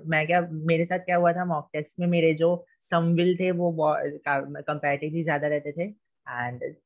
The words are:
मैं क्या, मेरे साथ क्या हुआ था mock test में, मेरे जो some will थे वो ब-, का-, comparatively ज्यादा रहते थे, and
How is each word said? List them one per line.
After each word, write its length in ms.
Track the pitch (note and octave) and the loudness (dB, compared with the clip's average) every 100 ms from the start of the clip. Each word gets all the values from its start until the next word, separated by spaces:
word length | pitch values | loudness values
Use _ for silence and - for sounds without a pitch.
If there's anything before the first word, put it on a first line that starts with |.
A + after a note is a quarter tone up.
| D#3+ | -2
मैं 200 | D#3 D#3 | 0 2
क्या, 220 | F3 E3+ | 2 0
मेरे 320 | D#3+ D#3+ E3 | -4 0 2
साथ 140 | E3+ F#3 | 2 -2
क्या 180 | F3+ F3 | 0 2
हुआ 160 | E3+ | 4
था 120 | F3 | 2
mock 260 | F3+ D3+ - | -2 -4 -4
test 280 | D3+ D3+ - | -8 -8 -4
में, 60 | F3 | 0
मेरे 280 | E3+ E3 | 4 4
जो 320 | D#3 E3 F3 - _ - | 4 2 2 -6 _ -2
some 180 | E3+ E3+ | 0 2
will 260 | E3+ F3+ F3 | 4 2 2
थे 100 | F#3 | 0
वो 220 | F3 F3 | 0 0
ब-, 480 | D#3+ D3+ D3+ D3 D3 D3 | 2 0 0 -2 -6 -2
का-, 160 | C#3 | -2
comparatively 800 | C#3 C#3+ D3 D3+ D3 C#3+ D3+ E3 | -2 -10 -6 -4 -2 -2 -2 -4
ज्यादा 240 | D#3+ C#3+ D3 | -2 0 0
रहते 240 | D3 D3 | -2 -4
थे, 180 | D3+ G3 G#3 _ _ - B2 | -8 -8 -10 _ _ -12 -8
and 180 | B2 B2 C#3 D#3 | -6 -6 -10 -12